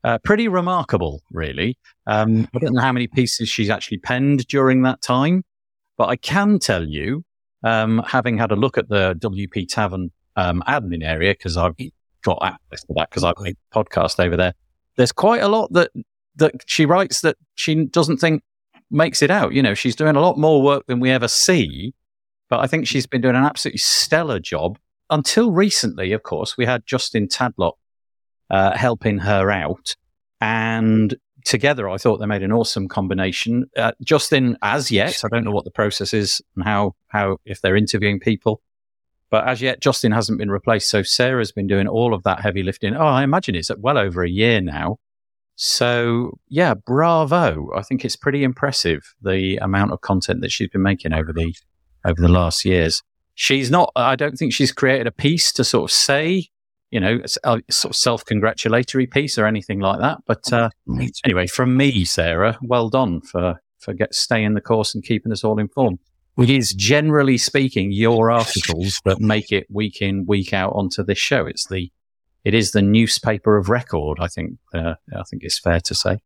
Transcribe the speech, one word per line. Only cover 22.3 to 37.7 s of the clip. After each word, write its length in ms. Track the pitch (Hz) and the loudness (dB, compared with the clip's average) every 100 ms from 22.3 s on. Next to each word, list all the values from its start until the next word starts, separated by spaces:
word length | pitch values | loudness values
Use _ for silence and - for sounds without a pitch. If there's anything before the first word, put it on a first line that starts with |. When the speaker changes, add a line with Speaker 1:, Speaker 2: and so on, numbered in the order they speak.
| _ _ | _ _
Speaker 1:
but 100 | 120 | -2
I 60 | 127 | 0
think 200 | 160 - | -2 -2
she's 180 | 135 - | -2 -2
been 140 | 131 | 0
doing 160 | 127 123 | 2 2
an 80 | |
absolutely 340 | 143 - - - | 2 0 -6 -2
stellar 640 | - - - 156 160 104 | 0 0 2 0 0 -4
job 380 | 80 76 85 104 _ _ _ | -4 -4 -4 -6 _ _ _
until 420 | 156 139 - 233 | -2 2 2 2
recently. 580 | 175 202 - 110 - 95 | 2 2 0 -2 -4 -4
Of 120 | 110 | -4
course, 320 | - 78 104 - | -4 -6 -6 -2
we 100 | 120 | -2
had 180 | 123 - | -2 -4
Justin 420 | 127 - 113 101 | -6 -2 -2 -2
Tadlock, 460 | - 123 - - - _ _ _ _ _ _ _ | -2 -4 0 -2 -2 _ _ _ _ _ _ _
uh, 260 | 95 98 - | 2 2 2
helping 420 | 120 113 113 101 | 0 0 -2 -2
her 320 | 95 101 95 | 0 2 2
out, 460 | 98 76 - - - _ _ _ _ | 0 -4 -6 -8 -12 _ _ _ _
and 720 | 110 113 113 113 110 110 107 - _ _ - | -2 -2 -2 0 2 2 2 -4 _ _ -2
together 420 | 123 139 135 98 | 0 2 0 -4
I 80 | 95 | 0
thought 220 | 120 107 | 0 0
they 80 | 107 | -2
made 160 | 101 | -2
an 100 | 95 | 0
awesome 340 | 113 113 - 95 | 0 0 -4 -4
combination. 760 | - 95 95 95 90 113 120 131 - | -4 -2 -2 -2 -2 -2 -2 -2 -2
Uh, 160 | 113 - | -2 -4
Justin, 540 | - 151 - 143 127 117 | 0 0 2 2 2 0
as 280 | 104 135 135 | -2 -2 0
yet, 320 | 104 127 - | 0 0 -2
I 40 | 110 | -2
don't 160 | 117 | -2
know 60 | 104 | -2
what 140 | 104 | -4
the 60 | - | -4
process 420 | - 107 - 98 | -2 -2 -2 -2
is 300 | 110 101 - _ | -2 -2 -4 _
and 100 | - | -6
how, 300 | 95 101 101 - _ | -2 0 0 -4 _
how, 300 | 107 98 95 - | -2 -2 -4 -8
if 160 | 98 | -4
they're 140 | 95 | 2